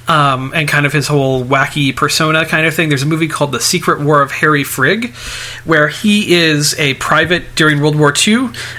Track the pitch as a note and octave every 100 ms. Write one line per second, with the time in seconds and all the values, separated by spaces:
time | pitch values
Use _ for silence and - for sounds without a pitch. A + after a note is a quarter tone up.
0 | - D#3+ C#3 C3 C3 E3 D3 D3 C#3+ D3+
1 | C3 D3 C3+ C3 B2 C3+ C3+ D3+ C3+ B2
2 | D3 - D#3 D#3+ D#3+ E3 D#3+ D3+ D#3+ C3+
3 | C#3+ D#3+ E3 - C#3+ A#2+ - F3 F3+ C#3+
4 | D3 D3 C#3 - D#3 D3 C3+ - C3+ A3
5 | A#3+ - - - - - D#3+ D#3 D3 -
6 | G#3 G#3 F#3+ F3 D#3+ D3 D3 - C#3+ B2+
7 | - D#3 D#3+ F3 - - D#3 D3 D3 D3+
8 | C#3+ - G#3+ A#3 B3 - -